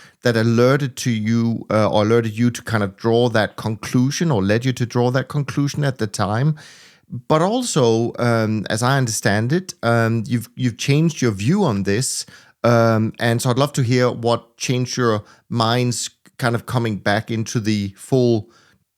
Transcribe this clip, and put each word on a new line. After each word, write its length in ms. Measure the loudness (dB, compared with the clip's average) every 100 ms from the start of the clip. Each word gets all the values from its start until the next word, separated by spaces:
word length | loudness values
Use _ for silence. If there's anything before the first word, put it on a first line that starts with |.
| -20 _
that 140 | 0 2
alerted 600 | 4 4 4 4 -2 -4
to 120 | -2
you, 560 | 0 0 0 0 -2 -2
uh, 220 | 2 2
or 120 | 2
alerted 360 | 4 2 0 0
you 140 | 0
to 100 | -2
kind 220 | -4 -2
of 120 | -2 -2
draw 320 | 0 2 2
that 280 | 2 0 -4
conclusion 760 | -8 -8 -2 0 0 0 0
or 100 | 0
led 240 | 2 0
you 80 | 0
to 140 | -4 -2
draw 240 | 0 0
that 180 | 0 -2
conclusion 540 | -6 -4 -4 -4 -2
at 160 | -4 -2
the 80 | -6
time? 500 | -2 -2 0 0 -2 -8 -20 -20 _ _
But 320 | -10 0 2
also, 720 | 2 0 -2 2 2 2 0 -2
um, 440 | 0 2 0 -2 -4
as 140 | -2
I 120 | 0 0
understand 560 | 0 -2 0 0 0
it, 220 | -2 -4 -4
um, 400 | 0 2 2 0 -2
you've, 200 | -4 -4
you've 240 | -4 -4 -2
changed 420 | 0 2 2 0
your 120 | -2
view 320 | 0 0 2
on 180 | 2 0
this. 420 | 0 -2 -2 -6 -10 -20 -20 _
Um, 500 | 2 4 4 2 0 -2
and 240 | -2 0
so 80 | 0
I'd 80 | 0
love 140 | 0
to 100 | 0
hear 300 | 0 2 2
what 440 | 0 -2 -2 -4 -8
changed 400 | -4 -2 -2 0
your 280 | 0 0 -4 -20 -6
minds 600 | 0 2 2 0 -2 -8 -14 _ -6
kind 160 | -2
of 120 | -2 -2
coming 320 | -2 -2 -2
back 340 | -2 -2 -2
into 260 | -6 -4 -4
the 300 | -2 -2 -4 -10
full 520 | -2 2 2 0 -4 _ _ _ _